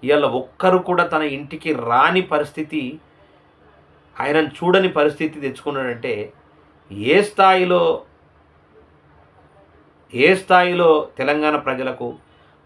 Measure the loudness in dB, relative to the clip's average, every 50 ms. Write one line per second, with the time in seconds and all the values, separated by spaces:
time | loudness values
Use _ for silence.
0 | -2 0 2 2 2 0 -2 -4 -8 -8 _ -2 0 2 2 2 0 -2 -2 0
1 | 0 0 -2 -4 -4 -4 -6 -8 -12 -12 -14 -10 -6 -6 -4 -4 -2 0 2 4
2 | 4 4 2 0 -2 -2 -2 -4 -4 -4 -8 -12 -10 -8 -8 -8 -8 -8 -12 -16
3 | _ _ _ _ _ _ _ _ _ _ _ _ _ _ _ _ _ _ _ _
4 | _ _ -10 -6 -4 0 0 0 0 0 -4 -4 0 2 2 4 2 2 0 2
5 | 0 0 0 -2 -6 -6 -6 -6 -8 -8 -8 -8 -8 -6 -6 -4 -4 -6 -6 -6
6 | -6 -6 -6 -6 -8 -12 -14 _ _ _ _ _ _ _ _ _ _ -16 -12 -4
7 | 0 2 4 4 2 0 2 4 4 4 4 4 2 2 2 2 2 0 -2 -4
8 | -6 _ _ _ _ _ _ _ _ _ _ _ _ _ _ -20 _ _ _ _
9 | _ _ _ _ _ _ _ _ _ _ _ _ _ _ _ _ _ _ _ _
10 | _ _ -2 2 4 4 4 2 2 4 4 4 4 4 0 2 4 4 4 4
11 | 0 -6 -8 -6 -2 -2 -2 0 0 -2 -2 -2 -4 -4 -6 -4 -6 -8 -8 -8
12 | -10 -12 -12 -14 _ _ _ _ _ _ _ _ _